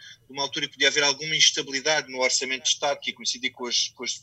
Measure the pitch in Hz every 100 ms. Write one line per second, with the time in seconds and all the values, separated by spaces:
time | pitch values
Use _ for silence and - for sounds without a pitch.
0 | - - - 135 139 160 143 - 139 147
1 | 143 135 156 156 - - 139 135 135 151
2 | 131 131 127 - 131 131 - - 147 143
3 | - 110 117 123 123 117 123 113 - -
4 | 120 -